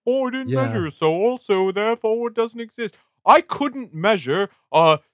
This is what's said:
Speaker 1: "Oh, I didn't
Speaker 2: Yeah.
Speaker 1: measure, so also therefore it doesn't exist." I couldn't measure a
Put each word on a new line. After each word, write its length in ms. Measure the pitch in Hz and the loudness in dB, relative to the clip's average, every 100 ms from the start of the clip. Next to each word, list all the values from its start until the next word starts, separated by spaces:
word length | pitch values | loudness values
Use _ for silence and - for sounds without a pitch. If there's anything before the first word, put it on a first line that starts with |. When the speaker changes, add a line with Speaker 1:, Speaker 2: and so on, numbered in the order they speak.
Speaker 1:
"Oh, 220 | 233 262 254 | -4 -4 -4
I 40 | |
didn't 180 | 262 262 | -6 -4
Speaker 2:
Yeah. 180 | 131 - | -4 -2
Speaker 1:
measure, 240 | 208 160 | -4 -6
so 220 | - 160 | -2 0
also 580 | 170 226 254 - 190 190 | 2 0 -2 -2 0 0
therefore 560 | 190 220 233 220 226 233 | -2 -2 -2 -2 -2 -2
it 60 | |
doesn't 260 | 220 226 233 | -4 -4 -6
exist." 360 | 226 - 226 - _ _ | -14 -10 -10 -10 _ _
I 160 | - 294 | 4 4
couldn't 540 | - - 285 269 233 | 4 -4 -6 -6 -12
measure 540 | 160 196 202 127 170 202 _ _ | -4 0 0 -2 -4 -4 _ _
a 260 | 151 165 151 - | 4 4 4 -2